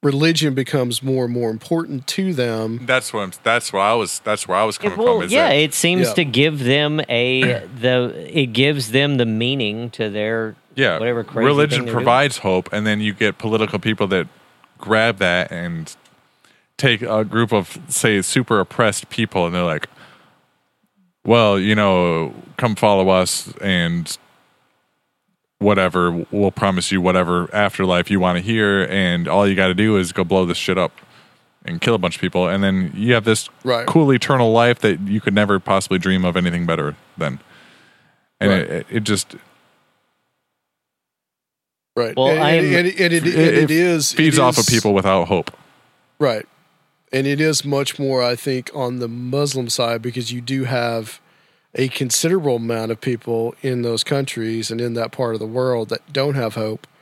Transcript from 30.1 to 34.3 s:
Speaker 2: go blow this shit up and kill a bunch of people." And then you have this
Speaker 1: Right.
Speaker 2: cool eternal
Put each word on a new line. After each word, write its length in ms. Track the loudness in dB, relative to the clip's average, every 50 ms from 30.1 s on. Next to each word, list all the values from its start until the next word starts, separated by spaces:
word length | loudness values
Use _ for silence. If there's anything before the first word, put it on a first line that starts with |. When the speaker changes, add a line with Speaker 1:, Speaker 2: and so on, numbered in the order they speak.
Speaker 2:
go 120 | -2 -4 -2
blow 200 | 2 2 2 2
this 140 | 2 -2 -4
shit 180 | -2 -2 0 0
up 120 | 0 -2 _ -10 -20 _ _ -20 -20 _ _ _ _ _ _ _ _
and 160 | -10 -8 -4
kill 140 | 0 0 0
a 60 | 2
bunch 160 | 0 -2 -4
of 60 | -2
people." 260 | -4 -2 0 0 0 0
And 160 | 0 0 0
then 280 | 2 2 0 -2 -2 -4
you 180 | -4 0 2 2
have 120 | 2 4
this 220 | 2 0 0 0 -10 _ _ _
Speaker 1:
Right. 220 | -2 -2 -2 -2
Speaker 2:
cool 260 | 2 2 4 4 6
eternal 400 | 4 2 2 0